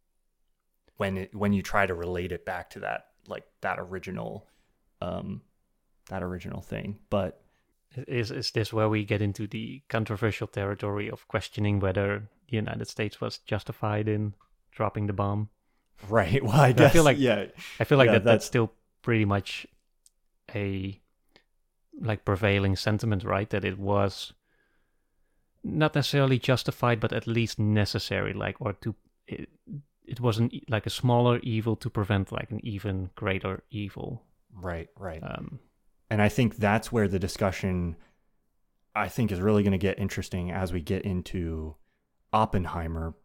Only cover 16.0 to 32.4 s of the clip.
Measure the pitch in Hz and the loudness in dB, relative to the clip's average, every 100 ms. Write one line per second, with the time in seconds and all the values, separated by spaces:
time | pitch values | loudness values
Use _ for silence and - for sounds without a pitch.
16 | 95 110 87 131 113 135 135 127 139 170 | 2 2 4 2 4 6 8 10 10 10
17 | 147 135 127 104 95 - - - 117 139 | 8 6 4 2 0 -10 -16 -4 4 8
18 | 120 110 113 107 - 123 110 _ _ _ | 8 8 8 4 4 0 0 _ _ _
19 | - 113 101 101 - - - _ _ _ | 0 2 4 2 -2 -10 -12 _ _ _
20 | _ _ _ _ - 107 98 95 98 98 | _ _ _ _ -10 -6 -4 -4 -6 -10
21 | _ _ _ _ _ _ _ _ _ 294 | _ _ _ _ _ _ _ _ _ -8
22 | 110 104 - 95 104 101 98 92 - 107 | -4 -2 0 2 4 4 2 0 0 0
23 | 113 98 95 98 104 101 98 98 98 101 | 0 -2 0 -2 0 -2 -2 -4 -2 0
24 | 101 - - - _ _ _ _ _ _ | 0 -2 -14 -16 _ _ _ _ _ _
25 | _ _ _ _ _ _ - 156 156 147 | _ _ _ _ _ _ -6 0 2 2
26 | - 143 135 127 - 123 - - 123 113 | 0 2 4 2 2 0 0 -2 0 0
27 | 117 117 - 113 110 - 107 107 101 104 | 0 -2 -2 -2 -2 0 2 2 2 -2
28 | - 95 101 101 101 - 107 104 113 - | -2 -2 -2 -2 -6 -4 -8 -6 -8 -10
29 | _ _ - - - _ - 143 - _ | _ _ -14 -14 -14 _ -16 -16 -16 _
30 | - 120 120 107 117 - - 107 110 - | -14 -2 0 2 0 -2 -4 -4 -2 -2
31 | 123 120 123 120 127 110 113 107 117 113 | 2 4 4 2 0 -2 0 -2 -4 -4
32 | 98 98 95 - | 0 0 0 -6